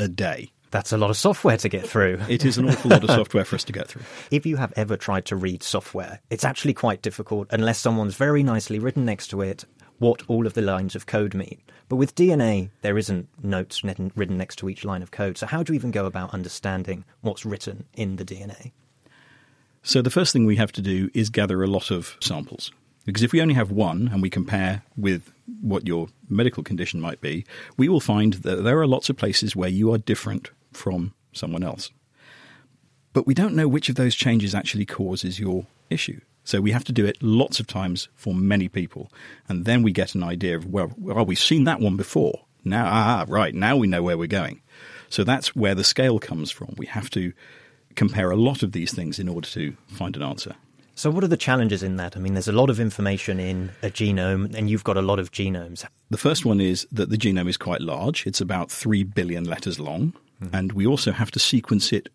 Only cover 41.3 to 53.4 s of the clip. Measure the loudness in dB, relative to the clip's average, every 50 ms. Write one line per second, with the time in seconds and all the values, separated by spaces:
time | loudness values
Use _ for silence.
41.3 | 2 0 2 4 4 4 4 4 2 2 2 2 2 0 -2 0 2 2 2 2
42.3 | 0 -4 -10 _ _ _ -4 -2 0 2 2 4 4 6 6 6 4 2 0 0
43.3 | 2 2 2 2 0 0 2 4 4 4 4 4 4 2 2 0 0 0 0 -2
44.3 | -2 -2 -2 -4 -8 -12 _ _ -20 -20 -20 -20 -20 -20 -14 _ -2 0 2 2
45.3 | 2 0 0 -2 0 2 2 2 2 2 2 2 4 4 4 4 4 2 0 -4
46.3 | -6 -6 -6 -6 -8 -10 -12 -12 -10 -12 -10 -8 -8 -8 -8 -4 -4 -2 -2 -2
47.3 | -4 -8 -16 -20 -20 -20 -20 -20 _ _ _ _ _ 0 0 2 2 2 2 2
48.3 | 4 4 4 2 2 0 -2 -2 -2 -4 -4 -4 -4 -4 -6 -6 -6 -6 -6 -6
49.3 | -6 -6 -8 -8 -8 -6 -6 -6 -8 -10 _ _ -10 -8 -6 -6 -6 -6 -6 -6
50.3 | -6 -8 -10 -12 -14 -16 _ _ _ _ _ _ _ -2 -2 0 2 2 2 2
51.3 | 2 0 2 2 2 4 4 2 2 0 -2 -2 -4 -4 -4 -6 -6 -4 -2 0
52.3 | 0 0 0 2 4 6 6 4 4 2 0 -2 0 0 -2 0 -2 -2 -2 -4
53.3 | -2 -2